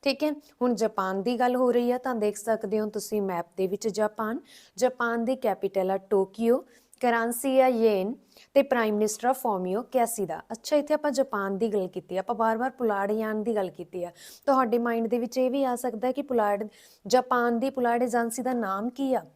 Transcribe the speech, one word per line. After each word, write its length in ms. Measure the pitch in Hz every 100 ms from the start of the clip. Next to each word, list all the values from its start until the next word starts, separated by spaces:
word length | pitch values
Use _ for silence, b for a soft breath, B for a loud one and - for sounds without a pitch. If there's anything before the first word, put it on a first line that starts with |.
ਠੀਕ 220 | - 269
ਹੈ, 60 | 302
ਹੁਣ 440 | 294 - _ 247
ਜਾਪਾਨ 480 | 226 220 214 190 190
ਦੀ 180 | 196 247
ਗੱਲ 160 | 247 247
ਹੋ 160 | 254
ਰਹੀ 180 | 240 240
ਆ, 80 | 247
ਤਾਂ 160 | 254
ਦੇਖ 220 | 247 208 208
ਸਕਦੇ 440 | - 220 214 214
ਹੋ 80 | 214
ਤੁਸੀਂ 340 | 208 196 214
ਮੈਪ 240 | 196 175 170 -
ਦੇ 100 | 190
ਵਿੱਚ 220 | 196 226
ਜਾਪਾਨ। 520 | 202 214 214 220 247 - B B -
ਜਾਪਾਨ 480 | 247 254 233 233
ਦੀ 120 | 233 262
ਕੈਪੀਟਲ 540 | 240 190 196 190 185
ਆ 60 | 190
ਟੋਕੀਓ, 680 | 190 - 190 - 233 254 - b b -
ਕਰੰਸੀ 600 | 247 233 226 233 277 262
ਆ 60 | 254
ਯੇਨ 480 | 247 226 202 190 269 b b b
ਤੇ 80 | -
ਪ੍ਰਾਈਮ 320 | 277 247 220
ਮਿਨਿਸਟਰ 340 | 208 214 214 240
ਆ 40 |
ਫੋਮੀਓ 500 | 254 247 196 180 196
ਕੈਸੀਦਾ। 580 | 254 262 233 - 185 156 -
ਅੱਛਾ, 240 | 226 - 302
ਇੱਥੇ 180 | 294
ਆਪਾਂ 160 | 302 294
ਜਾਪਾਨ 480 | 262 269 208 196 196
ਦੀ 100 | 226
ਗੱਲ 200 | 208 185
ਕੀਤੀ 280 | 180 - 180
ਆ, 40 |
ਆਪਾਂ 140 | 185
ਬਾਰ-ਬਾਰ 360 | 226 226 226 233
ਪੁਲਾੜ 420 | 233 233 202 202
ਯਾਨ 300 | 214 220 214
ਦੀ 120 | 208
ਗੱਲ 160 | 214 190
ਕੀਤੀ 340 | 175 175 185
ਆ। 60 | 175 - B B -
ਤੁਹਾਡੇ 320 | 269 254 240
ਮਾਈਂਡ 280 | 240 233 226
ਦੇ 120 | 240
ਵਿੱਚ 200 | 233 254
ਇਹ 120 | 254
ਵੀ 140 | 269
ਆ 120 | 269 247
ਸਕਦਾ 360 | 247 220 254
ਕਿ 100 | 262
ਪੁਲਾੜ, 420 | 285 247 208 202 214 B B B 202
ਜਾਪਾਨ 520 | 247 247 247 240 233
ਦੀ 120 | 262
ਪੁਲਾੜ 320 | 269 240 240
ਏਜੰਸੀ 400 | 247 240 233 233
ਦਾ 100 | 247
ਨਾਮ 380 | 254 208 196 226
ਕੀ 240 | 247 269
ਆ? 80 | 247 180